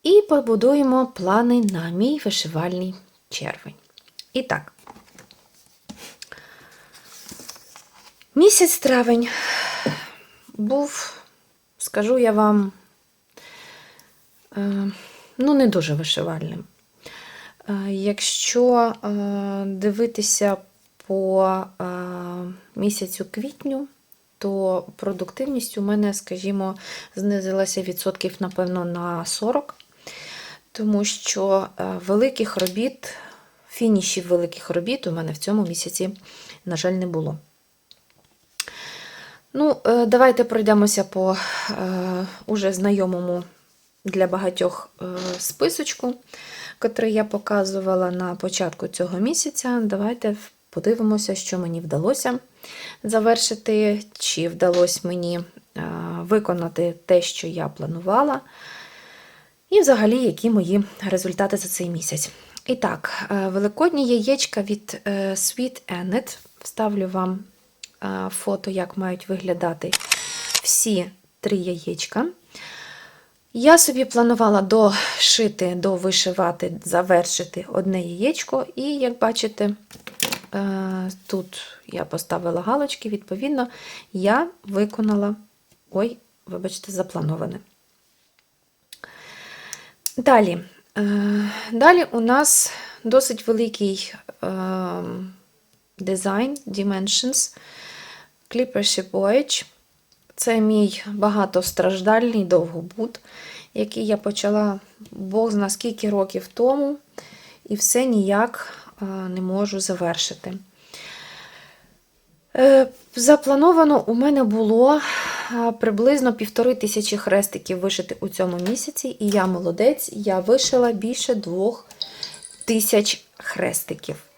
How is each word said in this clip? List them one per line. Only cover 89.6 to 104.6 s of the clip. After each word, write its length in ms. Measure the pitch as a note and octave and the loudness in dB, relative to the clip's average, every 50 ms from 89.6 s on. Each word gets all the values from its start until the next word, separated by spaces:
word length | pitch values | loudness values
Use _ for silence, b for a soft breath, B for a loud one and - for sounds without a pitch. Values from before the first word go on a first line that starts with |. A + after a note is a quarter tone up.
| B B B B B B B B _ - - | B B B B B B B B _ -8 -8
Далі. 480 | - A#3+ C#4 C#4 A3+ G#3 F3+ F3 E3+ F3 B B B _ _ _ G#3 | 2 4 6 8 8 6 4 0 -4 -8 B B B _ _ _ -2
Е, 520 | G#3 G3+ G3+ G3+ G3+ G#3 G3+ G#3 G#3 G#3 G#3 A3 B B | 0 0 0 0 0 0 0 0 -2 -2 -6 -8 B B
далі 340 | A3+ A3+ C4+ D#4+ F4+ F4 D#4 - | 0 6 8 8 8 8 4 0
у 80 | - A#3 | -2 0
нас 520 | A3+ A#3 B3 C#4 D4+ D4 - - - - B B B B B B B | 2 4 4 4 4 4 4 2 2 0 B B B B B B B
досить 440 | A3+ A#3+ C4 C4 - A#3+ A3 - A#3 | 4 4 4 4 4 -4 -4 -2 0
великий, 640 | A3+ A3 A#3 A3 G#3+ - G#3 G3 F#3+ F#3+ - - - - - - - _ - | 0 0 0 -2 -2 -2 -2 -2 -2 -4 -8 -12 -14 -18 -20 -20 -12 _ -6
е, 40 | F#3 F#3+ F#3+ F#3 F#3 F#3 F#3+ F#3 F3+ F3 F3+ F3+ F3 F3 F#3 F#3+ F#3 F#3 _ _ _ _ _ _ _ _ _ _ _ _ - | -6 -4 -4 -4 -4 -4 -4 -4 -4 -6 -6 -6 -8 -8 -10 -10 -12 -14 _ _ _ _ _ _ _ _ _ _ _ _ -8
дизайн, 600 | F#3+ F#3+ F#3+ F#3 F#3+ G3 G3 G#3 B3 C4+ D4 C#4 _ | -4 -4 -4 -2 -2 -2 0 0 -2 -2 -4 -8 _
Dimensions, 880 | A3+ F#3+ G3 G3 G3+ G3 F#3+ F#3+ G#3 - - - B3 C4+ - - - B B B B B B B B B B B B B B B B B _ _ _ | -8 -6 -2 -2 -2 0 0 -2 0 0 0 0 0 0 0 -2 -2 B B B B B B B B B B B B B B B B B _ _ _
Clipper 260 | - A#3 B3+ B3 - | -2 -2 -2 0 0
Ship 340 | G3+ G#3 G#3 - - F#3+ F#3+ | 0 0 0 0 -2 -4 -4
Voyage. 540 | - F#3+ G3 G3 A3 C4+ D4 C#4+ - - - - _ _ _ _ _ _ _ _ _ _ _ _ _ | -4 0 0 4 2 2 2 0 -4 -6 -6 -10 _ _ _ _ _ _ _ _ _ _ _ _ _
Це 240 | - - A#3+ A3+ A3+ | -4 0 0 2 4
мій 420 | G#3+ G#3+ G#3+ G#3+ G#3 G3 G3+ - - | 4 4 4 4 4 2 0 -6 -10
багатостраждальний 1400 | G#3 G#3 G#3 G3+ G#3 G3+ G#3 G3 G3 - F3+ F3+ - - - F3+ F#3 F#3+ F#3+ F#3 G#3 A3 A3+ A#3+ A#3+ A3+ G#3+ F#3+ | -8 -2 0 0 2 4 2 0 2 0 0 0 0 -2 0 0 2 0 2 2 4 4 4 4 2 2 0 2
довгобуд, 760 | F3 F#3 F3 F3 E3+ E3 E3 E3 F3+ - A3+ A3 A#3+ - - B B B B B B B B B B _ | 4 4 2 2 0 -6 -10 -10 -10 -8 -8 -8 -8 -8 -16 B B B B B B B B B B _
який 320 | G#3 G#3+ G#3 - A3+ A3 | -6 -6 -4 -4 -6 -2
я 100 | G#3 G#3 | -2 -2
почала 640 | G#3 - G#3 G3+ - - G3+ G#3 G#3+ | -2 -2 -4 -4 -2 -2 0 2 2